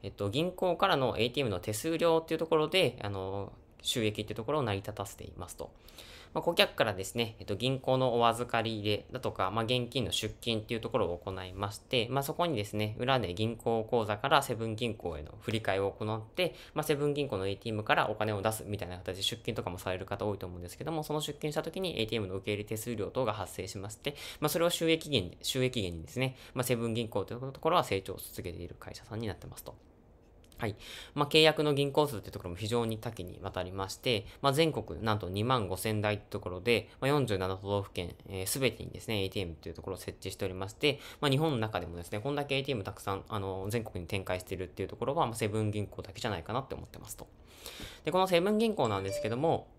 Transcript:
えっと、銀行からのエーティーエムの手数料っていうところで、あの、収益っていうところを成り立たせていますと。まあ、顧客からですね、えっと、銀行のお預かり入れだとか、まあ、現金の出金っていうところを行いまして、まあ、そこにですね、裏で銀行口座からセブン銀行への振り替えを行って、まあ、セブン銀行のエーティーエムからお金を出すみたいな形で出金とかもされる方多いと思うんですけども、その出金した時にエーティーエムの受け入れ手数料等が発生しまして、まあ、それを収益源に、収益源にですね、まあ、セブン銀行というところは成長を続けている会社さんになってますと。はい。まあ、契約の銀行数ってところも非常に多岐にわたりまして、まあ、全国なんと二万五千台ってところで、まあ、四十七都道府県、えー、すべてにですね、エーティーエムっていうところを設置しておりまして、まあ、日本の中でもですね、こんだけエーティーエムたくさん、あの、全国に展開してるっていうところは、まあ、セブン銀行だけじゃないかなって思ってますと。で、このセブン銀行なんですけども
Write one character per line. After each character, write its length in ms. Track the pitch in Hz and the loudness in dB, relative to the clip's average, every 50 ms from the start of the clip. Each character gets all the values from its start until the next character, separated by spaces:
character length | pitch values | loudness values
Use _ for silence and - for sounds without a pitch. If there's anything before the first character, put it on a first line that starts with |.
え 60 | - | -8
っ 40 | 101 | -10
と、 200 | - - 101 101 | -4 -2 -2 0
銀 200 | 101 139 165 180 | 2 2 0 0
行 240 | 180 - 190 185 170 | 0 0 2 2 4
か 120 | 170 196 | 4 4
ら 100 | 190 175 | 6 6
の 220 | 143 131 117 - - | 4 4 2 4 2
エ 60 | 113 | 2
ー 40 | 123 | 2
テ 60 | - | 2
ィ 20 | |
ー 20 | 147 | 0
エ 20 | 135 | 0
ム 60 | 113 | 2
の 80 | 95 87 | 0 0
手 140 | - - 107 | -2 -2 -4
数 260 | - - 165 165 156 | -2 0 0 2 4
料 180 | 165 170 165 | 6 6 6
っ 80 | 160 160 | 4 4
て 80 | - 165 | 2 0
い 40 | |
う 20 | 156 | 0
と 80 | 165 | 2
こ 80 | - 165 | 4 4
ろ 120 | 156 151 | 4 4
で、 300 | 156 180 190 175 123 - - - | 6 6 6 6 6 2 -2 -4
あ 60 | 101 | -4
の、 440 | 101 95 95 95 98 101 95 - - - - - - - - | -2 -2 -2 -2 -2 -4 -4 -6 -10 -16 -20 -20 -20 -6 -4
収 200 | - - 127 110 | -2 2 2 2
益 200 | 107 107 - 104 | 2 2 0 -4
っ 20 | |
て 60 | - | -4
い 20 | 110 | -4
う 40 | |
と 60 | - 110 | -4 -2
こ 100 | 143 143 | 0 2
ろ 60 | 151 | 2
を 20 | 131 | 2
成 100 | 110 98 | 2 0
り 40 | 98 | 0
立 140 | 98 104 104 | -2 -6 -6
た 120 | - 98 | -6 -6
せ 120 | - - | -6 -8
て 60 | - - | -12 -14
い 100 | - - | -14 -10
ま 100 | 87 90 | -12 -12
す 80 | - - | -12 -8
と。 140 | - - - - - - - - - - - - - - - - | -10 -10 -12 -12 -20 -20 -20 -18 -18 -18 -18 -18 -18 -20 -6 -6
ま 60 | 156 | 0
あ、 20 | |
顧 120 | 156 175 175 | 2 4 6
客 220 | 180 202 185 - | 6 4 4 6
か 100 | - 139 | 2 2
ら 80 | 107 98 | 2 2
で 100 | 92 95 | -2 -4
す 120 | - - | -4 0
ね、 200 | 117 117 110 107 - | 0 0 0 -2 -12
え 40 | 85 | -4
っ 20 | |
と、 100 | - 104 | -4 -2
銀 240 | 95 120 127 135 135 | 0 2 2 0 2
行 180 | - 135 131 | 2 2 4
の 200 | 131 131 127 117 | 4 4 4 6
お 80 | 120 117 | 6 6
預 240 | 117 110 117 123 120 | 6 6 4 -2 0
か 120 | - 117 | 0 0
り 180 | 110 120 113 104 | 2 0 -2 0
入 100 | 101 107 | 2 2
れ 160 | 104 98 - - | 2 2 -2 -8
だ 80 | - 120 | -8 -4
と 140 | - 107 - | -4 -4 0
か、 180 | - 95 92 | 0 0 0
ま 120 | 101 113 113 | 2 0 2
あ、 20 | |
現 220 | 107 127 123 123 120 | 2 2 2 2 0
金 160 | - 135 113 | 0 -2 0
の 80 | 85 82 | 0 0
出 200 | - - 107 - - | 0 -2 -2 -6 -4
金 220 | - 120 113 107 | -2 -2 0 0
っ 20 | 101 | 0
て 100 | - 117 | -2 -4
い 40 | |
う 20 | 110 | -4
と 100 | 117 117 | -2 0
こ 100 | - 123 | 2 2
ろ 120 | 101 82 | 2 2
を 60 | 87 | 0
行 160 | 85 - 98 95 92 92 | -4 -4 -6 -6 -6 -8
い 80 | 92 | -8
ま 180 | 92 95 101 98 - | -6 -4 -4 -4 -4
し 60 | - | -10
て、 280 | - - - 123 107 120 | -6 0 2 2 2 2
ま 120 | 127 139 | 0 -2
あ、 20 | 135 | 0
そ 100 | - 147 | -2 0
こ 120 | - 175 | 0 0
に 100 | 170 147 | 2 2
で 80 | 107 101 | 0 -2
す 140 | - - | -2 0
ね、 180 | 104 107 107 110 - | 0 0 0 0 -2
裏 200 | 123 127 135 127 | 2 2 2 2
で 140 | 104 87 90 | 2 0 0
銀 240 | 95 110 117 117 | 0 0 0 0
行 260 | - - 120 113 113 107 | -2 0 2 2 2 2
口 220 | - - 117 110 | 2 2 2 2
座 120 | 101 107 | 2 0
か 120 | 104 - 139 | 0 4 6
ら 120 | 160 143 | 6 6
セ 140 | 135 - 120 | 6 2 -2
ブ 100 | 107 113 | -2 -2
ン 120 | 113 110 | -4 -2
銀 160 | 104 120 117 101 | -2 -2 -2 -2
行 240 | - - 85 80 | -4 -6 -6 -6
へ 60 | 73 73 | -6 -10
の 100 | - - 104 | -10 -14 -8
振 100 | - - | -4 -2
り 80 | 107 110 | -2 0
替 160 | 110 - 95 | 2 2 2
え 40 | 98 | 2
を 120 | 98 98 | 2 0
行 140 | - - 110 | 0 -2 -2
っ 160 | 107 110 110 107 | -2 -2 -4 -6
て、 300 | 110 - - 123 120 - - - - - | -6 -2 0 0 0 -2 -8 -18 -6 -4
ま 80 | 156 | -4
あ、 20 | 151 | 2
セ 120 | - 156 | 2 2
ブ 100 | 139 147 | 2 2
ン 80 | 147 143 | 2 2
銀 140 | 147 143 | 2 0
行 100 | 127 110 | 0 0
の 100 | 95 95 | 0 0
エ 40 | 98 | -2
ー 40 | 98 | -2
テ 60 | - - | -2 -4
ィ 20 | |
ー 40 | 117 | -4
エ 20 | 110 | -4
ム 100 | 104 107 | -2 2
か 120 | 131 151 | 4 4
ら 140 | 170 139 - | 4 4 2
お 60 | 110 | 2
金 160 | - 107 110 | 0 0 0
を 100 | 107 98 | 0 2
出 80 | 98 110 107 | 2 0 0
す 100 | - - | 0 -4
み 120 | 95 104 | -6 -4
た 80 | - - | -4 -4
い 20 | |
な 80 | 87 90 | -6 -8
形 220 | 90 - - 90 | -6 -6 -6 -4
で 60 | 95 98 | -2 -2
出 200 | - 120 110 - | -2 -2 -2 -4
金 120 | - 110 | -4 -4
と 60 | 127 | -2
か 80 | 113 - | -4 -4
も 80 | 87 | -6
さ 140 | 92 - 101 | -4 -4 -4
れ 60 | 92 | -2
る 80 | 92 95 | -2 -4
方 200 | 92 101 98 101 | -6 -4 -2 0
多 80 | 104 101 | -2 -2
い 40 | |
と 100 | 95 95 | -2 -6
思 80 | 90 90 | -8 -8
う 40 | 87 | -10
ん 20 | |
で 80 | 87 87 | -10 -12
す 80 | - | -10
け 80 | - 135 | -8 -6
ど 80 | 156 165 | -2 -2
も、 100 | 156 151 | -2 -2
そ 80 | - | -2
の 80 | 151 151 | -2 -2
出 180 | 151 - 147 | -2 -4 -6
金 140 | - - 151 | -4 -4 -2
し 40 | 147 | -2
た 80 | 165 151 | -2 -4
時 180 | 165 - 185 | -2 -6 -4
に 180 | 190 170 - 104 | -4 -2 0 0
エ 40 | 113 | 0
ー 60 | 107 | 0
テ 60 | 120 | 0
ィ 40 | 113 | -2
ー 20 | |
エ 40 | 101 | -2
ム 20 | |
の 80 | 92 92 | -2 -4
受 100 | 98 101 | -4 -2
け 60 | 107 104 | -2 -2
入 100 | 101 104 | -2 -2
れ 0 | |
手 140 | - 110 | -4 -6
数 180 | 107 - 123 117 | -6 -4 -4 -4
料 120 | 104 95 | -2 -4
等 180 | 85 - 127 131 | -2 0 0 0
が 80 | 107 104 | 0 0
発 200 | 107 92 - - | -2 -6 -6 -6
生 140 | - 90 | -8 -8
し 100 | 98 - | -6 -8
ま 120 | 101 95 104 | -8 -8 -8
し 60 | 107 | -10
て、 200 | - - 143 143 - - - - - | -6 -6 -6 -6 -6 -12 -12 -6 -2
ま 60 | 151 | -2
あ、 40 | 147 | 0
そ 80 | - | 2
れ 60 | 175 165 | 4 2
を 60 | 170 | 2
収 200 | 170 - 170 160 | 2 2 4 4
益 200 | 160 160 - 147 | 4 4 2 2
源 220 | 143 113 90 85 | 2 2 2 0
に、 60 | - - | -8 -6
収 200 | - - - 131 127 | -4 -2 2 2 2
益 160 | 127 127 123 | 2 2 0
源 160 | 98 87 85 | 0 0 -4
に 80 | 82 80 | -6 -8
で 80 | - - | -6 -2
す 40 | |
ね、 200 | 120 131 131 127 - - - - | 0 0 0 -2 -6 -18 -8 -4
ま 80 | 127 | -2
あ、 20 | 123 | 2
セ 140 | - 127 | 2 2
ブ 100 | 113 117 | 2 2
ン 60 | 117 110 | 0 0
銀 160 | 117 117 110 | 0 -2 0
行 160 | - 101 98 | -2 -2 -2
と 80 | - 113 | -2 -6
い 40 | |
う 140 | 120 135 135 | -8 -6 -10
と 80 | 135 - | -10 -2
こ 100 | - 160 | 2 4
ろ 40 | 175 | 4
は 80 | 175 135 | 4 4
成 180 | - 101 98 | 4 0 0
長 120 | - - 92 | 0 -4 -8
を 40 | |
続 240 | - - - - - | -8 -10 -12 -10 -8
け 120 | - 90 85 | -8 -8 -8
て 60 | 90 | -8
い 80 | 87 - | -10 -10
る 80 | - - | -12 -14
会 160 | - - - | -14 -14 -14
社 80 | - - | -14 -12
さ 120 | - 107 | -10 -8
ん 40 | 107 | -6
に 80 | 117 | -4
な 60 | 104 90 | -6 -6
っ 20 | |
て 120 | - - | -8 -12
ま 100 | - - | -14 -14
す 80 | - - | -12 -14
と。 100 | - - - - - - - - - - - - - - - - - - | -14 -16 -16 -20 -20 -20 -20 -20 -20 -20 -20 -20 -20 -20 -20 -20 -20 -8
は 100 | - 120 | -4 -4
い。 80 | 107 104 - - - - - - - - | -4 -4 -6 -14 -16 -14 -14 -16 -8 -2
ま 100 | 147 147 | -2 0
あ、 20 | |
契 140 | 135 - 156 | 6 8 10
約 220 | 156 156 151 156 151 | 10 10 8 6 4
の 100 | 151 143 | 4 4
銀 180 | 143 139 139 | 4 2 4
行 140 | 135 151 151 | 4 4 4
数 120 | 143 127 | 4 0
っ 40 | 98 | -6
て 80 | - - | -8 -8
と 80 | - | -10
こ 60 | - - | -8 -6
ろ 80 | 90 | -6
も 40 | 87 | -6
非 120 | 92 107 | -4 -2
常 180 | 104 120 120 117 | 0 0 0 0
に 140 | 113 113 110 | 0 -2 -4
多 120 | - 120 | -6 -8
岐 120 | 107 - 87 | -6 -6 -10
に 160 | 90 - - | -10 -10 -10
わ 80 | 90 98 | -10 -6
た 140 | - 95 90 | -4 -4 -4
り 80 | 90 | -4
ま 180 | 95 98 95 98 | -4 -4 -4 -4
し 60 | - | -6
て、 320 | - - 131 120 101 104 - - - - | -2 0 2 2 2 0 -6 -10 0 2
ま 80 | 139 | 2
あ、 20 | 135 | 4
全 180 | 147 165 160 | 6 4 4
国 320 | - 113 - - 80 - 107 | 2 -2 -4 -6 -8 -2 0
な 120 | 113 107 | 2 2
ん 20 | |
と 100 | 104 95 | 2 0
二 160 | 87 92 101 107 | -2 0 0 2
万 240 | 123 131 123 101 | 2 2 2 2
五 80 | 90 92 | 0 -2
千 260 | 90 - 110 107 107 | -2 0 0 0 2
台 140 | 104 107 104 | 2 2 0
っ 20 | 101 | 0
て 60 | - - | -4 -6
と 100 | - 98 | -8 -6
こ 100 | - 90 | -4 -6
ろ 120 | 90 92 | -8 -2
で、 260 | 90 120 117 101 - - - - | 2 4 4 4 2 -4 -8 -2
ま 80 | - | 2
あ、 20 | 135 | 2
四 160 | 147 147 131 | 4 4 4
十 140 | 104 104 92 | 2 2 0
七 180 | 92 92 95 | 2 0 -2
都 100 | 95 98 | -2 0
道 140 | 98 101 101 | 0 0 0
府 100 | 98 - | 0 -2
県、 220 | - 95 90 85 - - - - | -4 -6 -6 -6 -8 -12 -12 -8
え 140 | 95 95 92 | -6 -4 -2
ー、 20 | |
す 140 | - - 135 | -2 0 2
べ 100 | 135 117 | 2 0
て 140 | 107 - - | 0 -2 -10
に 80 | - | -10
で 80 | - - | -10 -10
す 80 | - | -4
ね、 160 | - 113 101 95 | -2 0 0 0
エ 20 | |
ー 60 | 92 | 0
テ 80 | - 104 | -2 -4
ィ 20 | |
ー 40 | 92 | -4
エ 20 | |
ム 60 | 85 80 | -4 -6
っ 20 | |
て 140 | - - - | -10 -10 -10
い 20 | |
う 40 | 82 | -10
と 60 | - | -8
こ 80 | - 98 | -8 -8
ろ 60 | 95 | -8
を 20 | |
設 180 | 90 - - - - | -6 -8 -10 -10 -8
置 100 | - 95 | -8 -10
し 60 | - | -6
て 100 | - 104 | -4 -4
お 20 | |
り 60 | 92 92 | -4 -4
ま 160 | 92 95 98 | -4 -6 -8
し 40 | - | -4
て、 260 | - - 147 131 - - - - - | 2 2 2 2 0 -8 -16 -8 -2
ま 100 | 147 147 | 2 2
あ、 20 | |
日 80 | 135 139 | 4 4
本 100 | 160 160 | 4 2
の 80 | 139 | 2
中 220 | 113 110 110 110 95 | 0 0 0 -2 -4
で 80 | 87 | -4
も 100 | 82 85 | -4 -8
で 60 | 85 85 | -10 -8
す 80 | - | -6
ね、 80 | - 104 | -6 -4
こ 100 | 107 143 | -2 -2
ん 60 | 147 | -2
だ 100 | 143 139 | -2 0
け 120 | 139 139 | 0 -2
エ 20 | 135 | -2
ー 20 | 135 | 0
テ 100 | 143 135 | -2 -2
ィ 20 | |
ー 20 | |
エ 0 | |
ム 60 | 107 95 | -2 -2
た 80 | 113 | -6
く 100 | 101 - | -8 -6
さ 140 | - 104 98 | -4 -4 -4
ん、 80 | 95 - | -4 -4
あ 120 | - 110 104 | -4 -4 -2
の、 260 | 98 95 95 95 95 104 | -2 -2 -2 -4 -4 -2
全 140 | 107 120 113 | -2 -2 -4
国 160 | - - 92 | -4 -8 -8
に 80 | 87 | -6
展 160 | - 107 98 92 | -4 -4 -4 0
開 160 | - 92 90 | 0 -2 -2
し 40 | - | -2
て 120 | - 95 | -6 -6
る 100 | 87 92 | -6 -6
っ 20 | |
て 160 | 87 - - 95 | -8 -4 -6 -6
い 20 | |
う 20 | |
と 80 | 92 - | -6 -4
こ 80 | - 120 | -4 -4
ろ 100 | 123 143 | -2 2
は、 100 | 165 147 | 2 0
ま 60 | 117 | 0
あ、 40 | 110 | 2
セ 120 | 104 113 | 0 0
ブ 120 | 104 104 110 | 0 2 2
ン 120 | 110 104 | 0 0
銀 160 | 101 104 101 | 0 -2 -4
行 160 | 98 - - - | -4 -6 -12 -12
だ 100 | - - | -12 -10
け 80 | - | -4
じ 60 | - | -2
ゃ 20 | 117 | -2
な 80 | 104 | -2
い 60 | 85 - | -2 -2
か 100 | - 107 | -2 -4
な 60 | 127 | -4
っ 80 | - | -2
て 80 | - 76 | -4 -8
思 80 | - 127 | -10 -10
っ 40 | |
て 120 | - - - | -12 -14 -14
ま 80 | - | -12
す 100 | - - | -12 -12
と。 80 | - - - - - - - - - - - - - - - - - - | -14 -14 -16 -16 -20 -20 -20 -20 -16 -16 -14 -12 -12 -12 -14 -14 -6 -4
で、 60 | 156 | 0
こ 80 | 165 185 | 4 4
の 80 | 190 | 4
セ 120 | 185 180 170 | 6 6 4
ブ 120 | 175 202 | 6 4
ン 80 | 214 214 | 4 4
銀 160 | 233 226 202 | 4 2 4
行 120 | - 135 | 4 2
な 120 | 113 101 196 | 4 4 2
ん 40 | 98 | 0
で 80 | 98 | -2
す 80 | 95 - - | -2 0 0
け 60 | 110 | 0
ど 80 | 117 | 0
も 280 | 123 151 165 135 - - - - | 2 2 2 2 2 0 -8 -20